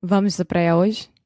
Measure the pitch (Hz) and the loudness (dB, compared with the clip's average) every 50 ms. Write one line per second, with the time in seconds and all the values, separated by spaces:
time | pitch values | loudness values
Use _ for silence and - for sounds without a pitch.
0 | - 180 190 202 196 208 185 - 180 - - 180 175 170 165 165 180 202 220 - | -2 0 0 2 2 0 -2 -2 -6 -4 -2 0 2 2 2 2 2 2 0 -4
1 | - - _ _ _ | -10 -16 _ _ _